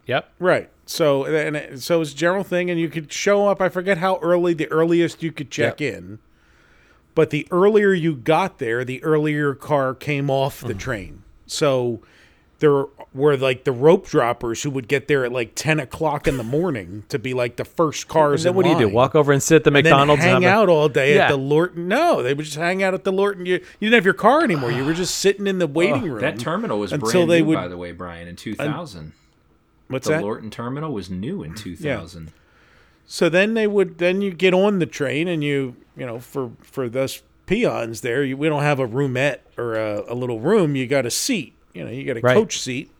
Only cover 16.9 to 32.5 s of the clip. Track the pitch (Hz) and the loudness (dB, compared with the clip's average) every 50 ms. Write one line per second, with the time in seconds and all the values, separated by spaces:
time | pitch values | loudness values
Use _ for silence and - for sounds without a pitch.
16.9 | 101 107 104 - - 120 107 127 123 123 123 123 - - 120 - - - 170 147 | -12 -14 -12 -8 -8 -6 -6 -4 -2 -2 -2 -4 -4 -8 -10 -10 -2 0 0 0
17.9 | - - - - - 160 151 147 143 160 160 180 180 190 180 175 160 - 120 101 | 0 -4 -10 -2 2 4 4 4 4 2 2 2 2 4 4 4 4 4 4 4
18.9 | 101 117 127 - - 156 143 139 139 139 - - 160 156 156 156 143 143 147 160 | 4 4 2 4 4 2 4 4 4 2 4 6 4 6 6 6 4 6 6 6
19.9 | 151 139 143 147 147 143 160 180 185 185 180 180 196 220 214 180 170 151 151 151 | 6 6 6 6 4 4 4 4 4 4 4 4 4 4 6 4 4 4 4 2
20.9 | 120 147 131 139 147 202 170 127 147 139 135 139 147 156 175 180 165 170 170 180 | 2 2 2 4 4 4 4 4 2 0 0 2 2 2 2 2 -2 -8 -4 -2
21.9 | 208 277 339 349 285 139 123 123 143 143 151 151 143 147 170 170 185 190 196 190 | 0 2 2 2 2 2 0 -2 -2 -2 -4 -8 -6 -4 -2 -2 -2 0 0 -2
22.9 | 185 185 - 196 190 190 196 202 196 180 180 180 180 160 - - - - 208 214 | -2 -2 -2 -2 0 0 0 0 -2 -4 -4 -2 -2 -4 -4 -8 -12 -6 0 2
23.9 | 240 233 170 190 180 - - 220 269 311 339 240 175 143 127 120 120 123 135 147 | 4 4 4 4 0 4 4 4 4 6 4 2 0 0 0 -2 -2 -2 0 -2
24.9 | 165 170 185 - - - - 196 202 196 202 196 190 185 175 151 139 160 175 165 | -2 -2 -2 -4 -4 -2 0 0 0 0 -2 -4 -2 0 -2 -2 0 0 0 0
25.9 | 147 123 226 160 127 107 117 151 - - 120 151 165 202 240 190 113 104 104 - | 0 0 -2 -4 -6 -4 -4 -4 -4 -4 -6 -4 -4 -4 -4 -4 -4 -4 -4 -4
26.9 | - 147 131 113 - 180 175 160 170 165 156 156 160 95 90 90 90 87 87 87 | -4 -4 -4 0 2 2 4 4 4 4 4 2 2 0 -2 -6 -8 -10 -10 -12
27.9 | 85 85 90 87 85 85 85 87 87 - - 117 101 - 139 147 151 170 175 147 | -12 -12 -12 -12 -12 -14 -14 -16 -16 -12 -10 -10 -8 -6 -6 -6 -6 -6 -8 -12
28.9 | 98 82 76 156 - _ _ _ _ _ _ _ _ _ _ _ _ _ _ - | -14 -16 -16 -16 -18 _ _ _ _ _ _ _ _ _ _ _ _ _ _ -8
29.9 | 131 131 - - 156 160 101 104 117 123 113 107 - - 117 120 131 147 156 156 | -8 -6 -2 -2 -2 -2 -2 -4 -6 -8 -10 -14 -12 -10 -8 -8 -8 -8 -8 -8
30.9 | 127 101 90 90 92 90 101 139 196 190 80 76 82 107 104 92 87 - 160 147 | -8 -8 -8 -8 -10 -8 -8 -8 -8 -8 -10 -12 -12 -12 -12 -12 -12 -8 -6 -6
31.9 | 131 104 82 82 - 85 78 78 - _ _ _ | -6 -6 -8 -12 -16 -16 -18 -18 -18 _ _ _